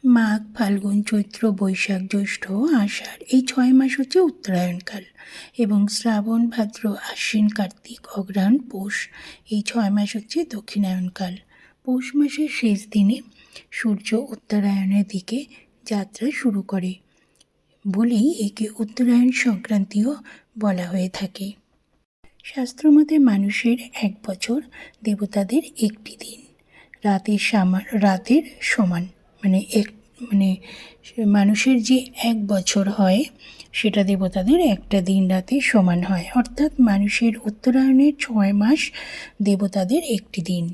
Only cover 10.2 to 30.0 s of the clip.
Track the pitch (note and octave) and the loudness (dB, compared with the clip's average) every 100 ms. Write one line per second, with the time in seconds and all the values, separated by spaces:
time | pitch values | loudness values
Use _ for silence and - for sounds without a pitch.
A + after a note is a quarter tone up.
10.2 | G#3 D#4 E4+ G#3+ - G3+ F#3+ F#3 F3+ - | -8 -6 -6 -8 -8 -4 -2 -2 -6 -6
11.2 | F#3 F#3 _ _ _ _ - B3+ B3+ C#4 | -8 -8 _ _ _ _ -4 -4 -2 0
12.2 | C#4+ C#4+ D4+ - A#3 G3 - G#3+ G3+ C4 | 0 0 -4 -2 -2 -2 -2 0 2 0
13.2 | - _ _ - _ - A3+ G3+ - A3 | -6 _ _ -20 _ -6 -4 -4 -2 -4
14.2 | C#4 G#3+ _ G#3 G3+ G3 F#3+ G3 G3 G3 | -4 -12 _ -2 0 0 0 0 0 -4
15.2 | - A#3 D4 - _ _ - G#3 F#3+ - | -6 -8 -8 -20 _ _ -6 -6 -6 -6
16.2 | A#3+ D4 B3+ G3+ F#3+ G3 F3+ F#3 _ _ | -6 -2 -2 -2 -4 -4 -4 -8 _ _
17.2 | _ _ _ _ _ _ G3+ F#3+ A#3 A#3 | _ _ _ _ _ _ -6 0 2 2
18.2 | B3+ F4 G3+ - G#3+ - A3 A3 B3 A#3+ | 2 0 -4 -4 -8 -6 -8 -2 2 4
19.2 | B3 B3+ B3+ G3 - G#3 G3 G#3 A3+ D4 | 4 2 0 -2 0 -2 0 0 -2 -2
20.2 | - - _ - G#3 F#3 F3 F#3 F#3 - | -10 -20 _ -4 -2 -2 -4 -4 -4 -6
21.2 | F#3+ - G3 G3+ _ _ _ _ _ _ | -10 -8 -10 -12 _ _ _ _ _ _
22.2 | - _ - - B3+ - D#4 D4 D4+ D#4 | -20 _ -14 -8 -8 0 4 6 6 4
23.2 | C4 G3+ G3 G3+ A#3 A#3+ - - G#3+ F#3+ | 4 4 0 0 0 0 -4 -6 -6 -6
24.2 | - F#3+ - B3 D4+ - - _ - G3+ | -10 -8 -4 -4 -6 -18 -20 _ -4 -2
25.2 | G3+ G#3 G3 B3+ - - A3 - - - | -2 -2 0 -2 -4 -2 -2 -2 -18 -18
26.2 | - - - _ _ - _ - G#3+ G3 | -18 -18 -20 _ _ -20 _ -6 -2 -2
27.2 | G3+ G#3 - G#3+ F#3 F#3 - A3 G3 F#3 | 0 -2 0 2 2 0 -2 0 2 2
28.2 | - C#4 D#4 - - - F#3+ E3+ F#3 - | 2 2 2 -8 -6 0 0 0 -6 -12
29.2 | _ _ G3+ F#3+ G3+ A3 G#3 - | _ _ 0 0 2 0 0 -6